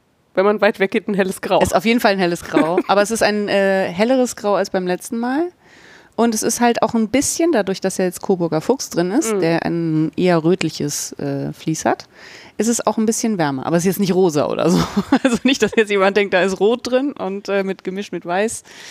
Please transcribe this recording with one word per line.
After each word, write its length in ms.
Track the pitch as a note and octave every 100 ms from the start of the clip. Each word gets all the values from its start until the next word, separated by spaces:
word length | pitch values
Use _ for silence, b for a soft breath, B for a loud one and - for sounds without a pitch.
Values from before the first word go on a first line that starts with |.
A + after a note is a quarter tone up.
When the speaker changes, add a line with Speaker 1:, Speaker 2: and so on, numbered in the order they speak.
| _ _ _ -
Speaker 1:
wenn 100 | G3
man 160 | G#3+
weit 180 | G3+ A3+
weg 120 | G3
geht, 180 | A3+ -
ein 40 | G3
helles 260 | F#3+ -
Grau. 180 | - F3
Speaker 2:
Ist 140 | F#3 G3
auf 80 |
jeden 160 | F3 A#3
Fall 140 | A#3
ein 60 | G3
helles 260 | F3 F3 -
Grau, 340 | D#3 D#3 F3+
Speaker 1:
<laughs> 40 | -
Speaker 2:
aber 140 | G3
es 100 | G#3
ist 120 | A3+
ein, 260 | - G#3 G#3
äh, 400 | G3+ G3 F#3+ F#3
helleres 480 | F3 A3+ C4 B3 -
Grau 180 | G#3 F#3+
als 140 | G3
beim 180 | F#3+ F3+
letzten 300 | F3+ - A#3
Mal. 320 | A#3+ C4+ F4 - B B B B B -
Und 180 | A#3
es 80 | A3
ist 200 | - -
halt 200 | A#3+ A#3
auch 140 | A3 A3+
ein 140 | G#3+
bisschen, 420 | B3+ - - E4
dadurch, 280 | C4 F#3+ F#3+
dass 180 | F#3+ -
ja 60 | F#3
jetzt 180 | -
Coburger 360 | - F#3 E3+ D#3
Fuchs 300 | - C4 -
drin 220 | - F3+
ist, 220 | A3+ E4 G3+
Speaker 1:
Mhm. 40 |
Speaker 2:
der 240 | E3 E3
ein 480 | - E3+ E3 D#3 D#3+ -
eher 260 | F3+ E3+
rötliches, 680 | D#3+ F#3 D#3+ - D3 - - -
äh, 340 | C#3+ C#3 C#3+
Vlies 320 | D3+ - D#3 -
hat, 200 | - - B B B B -
ist 100 | G#3+
es 180 | A#3 -
auch 100 | A3
ein 80 | A3
bisschen 320 | A3 A#3 G#3
wärmer. 300 | D3+ C3+ -
Aber 80 | E3+
es 60 |
ist 40 | F3+
jetzt 120 | F3+
nicht 160 | F#3+ F3+
rosa 320 | F#3 D3 F#2+
oder 200 | A1 C#3+
so. 80 | F3+
<laughs> 440 | E3 - - C4
Also 140 | C4 A#3
nicht, 180 | B3+ -
dass 120 | G#3 -
jetzt 160 | G#3
jemand 260 | G3+ F#3+ G#3
denkt, 160 | G3+
da 80 | F#3
ist 180 | F#3+ F#3+
Rot 300 | G3 A#3+ -
drin 220 | B3+ C#4+
und, 360 | - F#3+ G3 G3+
äh, 140 | G3
mit, 200 | F#3+ F#3
gemischt 300 | - F#3 G3+
mit 120 | F3 E3+
Weiß. 380 | F3+ A3 - - B B